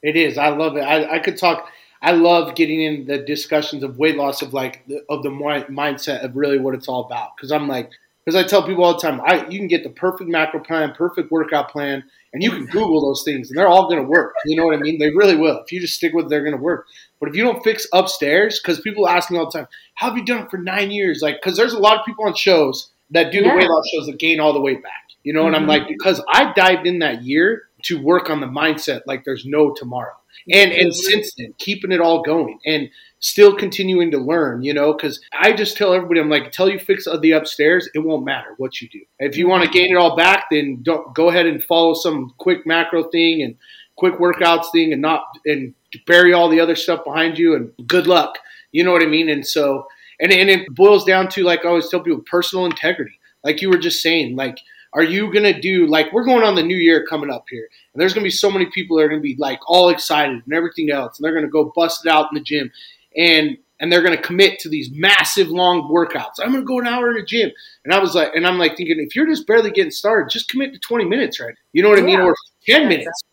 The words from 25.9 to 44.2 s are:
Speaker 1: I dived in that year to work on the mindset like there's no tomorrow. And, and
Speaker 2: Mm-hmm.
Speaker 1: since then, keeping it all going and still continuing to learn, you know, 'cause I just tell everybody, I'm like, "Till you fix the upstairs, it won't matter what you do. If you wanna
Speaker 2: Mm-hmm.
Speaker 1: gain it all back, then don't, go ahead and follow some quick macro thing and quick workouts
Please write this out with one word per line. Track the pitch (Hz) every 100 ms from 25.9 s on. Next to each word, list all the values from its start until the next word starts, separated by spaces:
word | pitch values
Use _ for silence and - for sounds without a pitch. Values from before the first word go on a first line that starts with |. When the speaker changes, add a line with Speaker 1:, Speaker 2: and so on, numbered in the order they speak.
| - 190 185 -
Speaker 1:
I | 202 277
dived | - 185 185 -
in | 180
that | 156 117
year | 123 143 180 220 _ _
to | - 170
work | 135 175 170
on | 151
the | 131
mindset | 131 156 151 - 127 -
like | 135
there's | - 123 120
no | 147 147
tomorrow. | 139 123 127 113 - _ - -
And, | 196 196
and | 170 175
Speaker 2:
Mm-hmm. | 170 190
Speaker 1:
since | 208 - -
then, | 233 -
keeping | - 196 190
it | 185
all | 170 165
going | 165 160 151 - -
and | 156 139 _ _ _
still | - - 202 196
continuing | 196 - 190 185 170
to | 147
learn, | 127 170 147 120
you | 131
know, | 147 147
'cause | 151 156 - _
I | 139 185
just | 220 208 -
tell | 202
everybody, | 185 175 170
I'm | 151
like, | 147 147
"Till | - 190
you | 196
fix | - 196 - 160
the | 156
upstairs, | 160 156 - 151 180 175 -
it |
won't | 160 156 131
matter | 131 - -
what | 131 -
you | 120
do. | - - _
If | 139 143
you | 175
wanna | 185 170
Speaker 2:
Mm-hmm. |
Speaker 1:
gain | 180 180
it | 180
all | 175 165
back, | 170 196 -
then | 156 143 127
don't, | 131 160 - 127
go | 170
ahead | 175 170
and | 151
follow | - 165 165 165
some | 175 156 127 _
quick | 185 180 160
macro | 165 165 170
thing | 160 170 165 165
and | 131 - _ - - -
quick | 185
workouts | 180